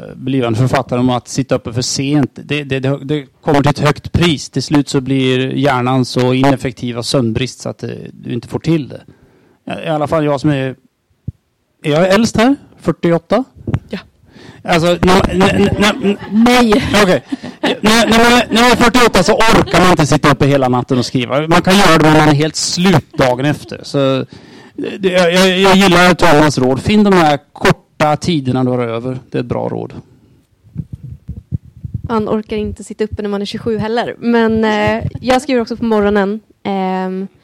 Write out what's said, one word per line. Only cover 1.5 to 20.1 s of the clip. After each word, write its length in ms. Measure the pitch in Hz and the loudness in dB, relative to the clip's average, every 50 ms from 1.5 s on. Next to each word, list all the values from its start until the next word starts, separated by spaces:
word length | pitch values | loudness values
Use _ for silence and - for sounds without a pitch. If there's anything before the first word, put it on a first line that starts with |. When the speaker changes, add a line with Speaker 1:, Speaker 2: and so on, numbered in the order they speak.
| 135 | -2
Speaker 1:
uppe 180 | 123 - 123 110 | -4 -4 -6 -6
för 80 | 123 | -6
sent. 500 | 120 - - - 139 135 147 151 131 110 - - - | -6 -4 -4 -4 -4 -2 0 0 0 -2 -4 -10 -10
Det, 200 | - 143 147 147 | -8 -6 -6 -6
det, 160 | 135 135 135 | -4 -6 -4
det, 260 | 127 135 139 139 139 | -2 -4 -4 -4 -4
det 200 | 135 151 151 135 - _ _ | -6 -6 -6 -6 -10 _ _
kommer 200 | - - 151 143 | -4 0 2 4
till 80 | 135 147 | 4 2
ett 100 | 143 - | 2 2
högt 320 | 139 147 143 - - - | 0 -2 -2 -2 -6 -4
pris. 380 | - 190 165 175 156 123 - - | -2 0 2 2 0 -2 -6 -6
Till 140 | - 139 127 | -6 -6 -4
slut 260 | - 156 147 139 - | 0 0 0 0 0
så 120 | - 143 | -2 -4
blir 520 | 131 131 135 135 131 131 127 127 131 131 131 | -2 0 -2 0 0 0 0 0 -2 -2 -2
hjärnan 520 | 131 135 143 131 127 123 123 131 131 123 | -2 0 0 0 0 0 0 0 0 0
så 280 | - - 127 123 127 127 | -2 0 0 0 2 2
ineffektiv 640 | 131 135 139 139 120 - 135 117 - - 123 117 120 | 2 2 2 2 0 -2 -8 -8 -8 -10 -8 -8 -8
av 60 | 117 | -6
sömnbrist 560 | - - 143 120 113 110 123 131 123 - - | -2 -2 0 0 0 -2 -2 -4 -6 -8 -10
så 100 | - 123 | -12 -12
att, 140 | 120 - - | -10 -10 -10
eh, 60 | 117 120 117 - - - | -12 -12 -12 -14 -16 -18
du 200 | - - 131 131 | -16 -12 -8 -8
inte 140 | 117 - - | -8 -8 -8
får 120 | - 123 | -10 -6
till 280 | - 156 165 160 135 110 | -2 -2 -2 -2 -2 -6
det. 140 | - - - _ - _ _ _ _ _ _ _ _ _ - - | -14 -18 -20 _ -20 _ _ _ _ _ _ _ _ _ -12 -12
I, 140 | - 98 - | -10 -8 -6
i 20 | 165 | -4
alla 200 | 156 151 147 135 | -4 -2 -2 -2
fall 180 | 165 165 151 | -2 -2 0
jag 160 | 147 143 131 | 0 -2 0
som 80 | 127 151 | 0 0
är... 260 | 147 135 131 131 123 _ _ _ _ _ _ _ _ _ - - - _ _ _ _ _ _ _ _ _ - | 0 0 -2 -6 -8 _ _ _ _ _ _ _ _ _ -16 -16 -16 _ _ _ _ _ _ _ _ _ -4
Är 80 | 156 | -2
jag 220 | 143 156 180 185 190 | 0 2 2 2 4
äldst 240 | 202 233 214 - 214 | 2 2 0 2 2
här? 180 | 220 262 277 - - - - _ | 2 2 2 0 -4 -18 -20 _
Fyrtioåtta? 600 | - - 160 - - 170 170 165 - - 196 220 262 - _ - - - - - - - | -6 -6 -4 -2 0 0 0 0 0 0 -2 -2 -2 -4 _ -16 -10 -6 -6 -6 -6 -6
Speaker 2:
Ja. 100 | - 190 - - _ _ _ _ _ - - - - - - | -12 -12 -12 -14 _ _ _ _ _ -20 -20 -20 -20 -12 -4
Speaker 1:
Alltså, 240 | - 180 170 160 175 | -2 0 2 2 2
när, 480 | 175 170 - 180 185 190 - - - | 0 2 2 4 4 4 2 0 0
när, 240 | 180 190 196 190 196 202 202 - - | 2 0 2 2 2 0 0 2 0
när, 140 | 202 214 202 | 0 0 0
när, 240 | - - 196 202 - - 175 | 0 -2 -2 -2 -2 -6 -4
Speaker 3:
Nej. 520 | 190 214 233 247 247 247 247 226 208 269 - - - 202 208 | 0 2 4 4 4 4 4 2 2 0 0 0 2 2 2
Speaker 1:
Okej. 200 | 180 180 127 - - - - - - - - | 2 2 0 -2 -6 -12 -10 -10 -14 -14 -6
När, 460 | - - - - - 208 220 233 220 208 | -6 -6 -4 -2 0 0 2 2 2 2
när 80 | 220 226 233 | 2 4 4
man 160 | 240 240 247 | 4 4 2
är, 80 | 220 - | 0 0
när 120 | - 226 | 0 2
man 100 | 240 247 | 2 2
är 40 | 233 | 2
fyrtioåtta 480 | - 247 233 - 254 240 220 - 208 175 | 2 2 2 2 4 2 2 2 2 2
så 100 | - 214 | 2 2
orkar 480 | - 220 226 - 185 - - - 170 | 2 2 2 2 2 0 0 0 2
man 100 | 180 180 | 2 2
inte 160 | 180 160 156 | 2 2 2
sitta 240 | 131 | 0